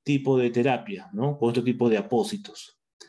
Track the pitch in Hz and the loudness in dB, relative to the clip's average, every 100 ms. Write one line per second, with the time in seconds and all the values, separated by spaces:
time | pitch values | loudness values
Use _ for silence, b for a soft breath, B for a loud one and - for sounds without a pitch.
0 | - 139 139 131 123 120 127 123 110 95 | -2 0 2 2 2 2 2 0 -4 -12
1 | - 101 139 147 117 117 120 113 120 107 | -10 -4 -4 0 0 0 0 2 2 2
2 | 101 120 101 101 - - - _ _ _ | 2 -2 -2 -6 -12 -20 -20 _ _ _